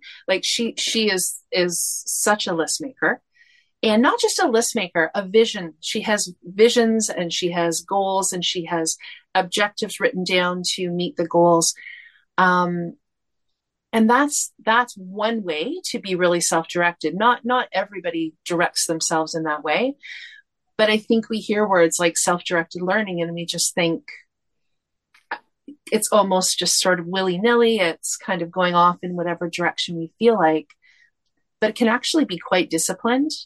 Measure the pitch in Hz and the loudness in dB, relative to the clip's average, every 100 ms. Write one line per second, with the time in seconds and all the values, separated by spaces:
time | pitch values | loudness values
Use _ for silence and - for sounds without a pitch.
0 | - - - 185 - - 233 - - 226 | -12 -12 -4 -2 -2 -2 -2 -4 -4 0
1 | 214 185 - - - 190 180 170 - - | 0 0 -2 -8 -6 -2 0 -2 -6 -6
2 | - - 214 214 208 165 151 - 147 - | -6 -2 0 0 -2 -2 -2 -4 -8 -2
3 | 165 262 _ _ _ _ _ - 220 214 | -2 -2 _ _ _ _ _ -2 2 4
4 | 285 466 427 - 349 220 240 220 180 170 | 4 2 0 2 2 2 0 -2 -2 0
5 | - - 185 220 226 208 170 - - 220 | 0 -2 2 4 4 0 -10 -10 -6 -4
6 | 185 311 180 - 175 196 233 233 226 220 | -2 -2 -2 -10 -6 4 6 6 4 2
7 | 214 - 170 - 175 175 170 165 - 196 | 0 -4 -4 -2 -2 0 0 -2 -2 0
8 | 190 190 185 185 170 180 165 170 160 - | 0 0 -2 -2 -4 -4 -4 -2 -2 -4
9 | - - _ 190 180 208 208 - 202 - | -10 -20 _ -2 0 0 -2 -2 -8 -2
10 | 175 185 180 180 180 180 180 - 180 175 | -2 -2 0 2 2 -2 -4 -4 -4 -2
11 | 180 - 170 175 170 165 160 - - - | -4 -4 0 4 6 6 2 -4 -14 -20
12 | - _ _ - 185 180 175 175 170 - | -20 _ _ 2 2 4 0 -2 -6 -10
13 | _ _ _ _ _ _ _ _ - 226 | _ _ _ _ _ _ _ _ -4 2
14 | 220 247 294 - - _ - 233 240 196 | 4 4 2 -2 -6 _ 0 2 0 -6
15 | 185 202 214 226 180 151 208 359 - 240 | -12 -4 -2 -2 -4 -4 -4 -6 -6 -8
16 | 196 180 175 175 - 170 165 175 175 175 | -4 0 2 2 2 0 0 0 0 0
17 | 156 180 233 240 233 254 233 185 196 196 | -4 2 2 2 0 -2 0 -4 -4 -6
18 | 175 165 160 _ - 175 170 - - 160 | -6 -6 -6 _ -4 0 0 -2 -4 -2
19 | - 165 160 165 160 151 151 165 254 285 | -2 -2 -2 -4 -4 -4 -2 0 0 -4
20 | - - - - _ _ _ - 214 214 | -14 -18 -18 -20 _ _ _ 0 2 2
21 | - 226 - 220 185 208 208 185 165 - | 2 0 0 -6 -2 0 2 4 4 4
22 | 175 - - 175 - 175 165 175 180 208 | 0 0 0 0 0 -2 -2 -6 -2 -2
23 | 202 175 170 170 170 170 - - 170 160 | -2 -4 -4 -6 -6 -4 -4 0 0 0
24 | - - _ _ _ _ _ _ _ _ | -8 -20 _ _ _ _ _ _ _ _
25 | _ _ - - _ _ - 294 - 214 | _ _ -16 -16 _ _ -20 -18 -4 -2
26 | - 208 196 185 180 - 175 - 190 180 | 2 2 4 2 0 -2 0 0 2 0
27 | 170 190 190 180 226 233 233 220 170 160 | -2 -2 -2 0 2 4 2 2 0 -2
28 | - - - 180 170 180 180 175 175 175 | -8 -8 -6 -6 -4 -2 2 4 4 2
29 | 180 180 170 170 175 170 170 - - 170 | -6 -4 -4 -4 -6 -2 -4 -2 -6 -6
30 | 165 - 226 214 160 156 - _ _ _ | -8 0 2 4 4 2 -2 _ _ _
31 | _ _ _ _ _ - 214 214 226 240 | _ _ _ _ _ -2 -2 2 2 2
32 | - 330 269 175 - 185 - 160 - 180 | 0 0 0 -4 0 0 2 -2 -2 -2
33 | 233 254 302 - | 0 0 0 -4